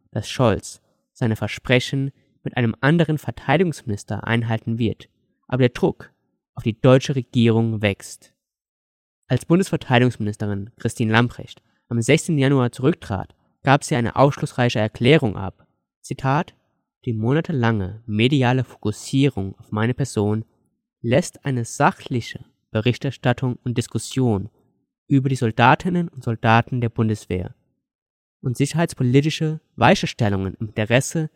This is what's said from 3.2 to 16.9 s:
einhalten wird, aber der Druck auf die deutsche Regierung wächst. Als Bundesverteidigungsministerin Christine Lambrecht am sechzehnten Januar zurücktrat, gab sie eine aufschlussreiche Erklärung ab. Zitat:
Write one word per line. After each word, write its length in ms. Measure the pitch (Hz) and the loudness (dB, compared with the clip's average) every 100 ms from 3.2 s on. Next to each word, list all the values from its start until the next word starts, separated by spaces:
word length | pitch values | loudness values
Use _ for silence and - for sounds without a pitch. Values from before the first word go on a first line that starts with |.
| - - - 156 185 - - 101 - 107 - | -6 -8 -2 0 0 -4 -8 -8 -6 -8 -2
einhalten 520 | 117 113 113 - 113 | -2 -2 -4 -4 -2
wird, 320 | 117 - - _ _ _ _ | -2 -4 -12 _ _ _ _
aber 180 | 127 | 0
der 40 | 123 | 0
Druck 420 | - - - - _ _ _ _ | 2 -2 -2 -14 _ _ _ _
auf 80 | - | -6
die 180 | 117 107 | -6 2
deutsche 360 | 135 135 - 135 | 4 4 4 -4
Regierung 680 | 117 127 117 110 113 110 | -2 2 4 4 2 0
wächst. 500 | 104 98 - - _ _ _ _ _ _ _ _ _ _ _ | -2 -2 -10 -20 _ _ _ _ _ _ _ _ _ _ _
Als 180 | 123 | -4
Bundesverteidigungsministerin 1300 | - 170 196 156 - 123 123 - 104 104 104 98 104 _ | 2 2 2 -4 0 2 2 0 -6 -4 -4 -4 -8 _
Christine 340 | 120 - 110 | -6 -2 2
Lambrecht 500 | 113 120 - - - _ _ _ | 2 2 -4 -20 -20 _ _ _
am 100 | 117 | -4
sechzehnten 380 | 113 151 - 151 | 2 2 2 0
Januar 340 | 135 139 120 | 2 2 0
zurücktrat, 600 | - 127 180 - 95 - _ _ _ | 0 0 0 -6 -8 -8 _ _ _
gab 220 | - 143 | 2 2
sie 120 | - 139 | 2 -2
eine 200 | 117 - | -2 2
aufschlussreiche 640 | 139 - 156 - 123 120 | 2 2 -6 -2 0 0
Erklärung 580 | 107 - 117 160 123 101 | -2 0 4 4 2 -4
ab. 300 | 95 - _ _ _ _ | -10 -12 _ _ _ _
Zitat: 540 | - 135 135 143 - _ _ _ _ | -14 -6 -2 0 -2 _ _ _ _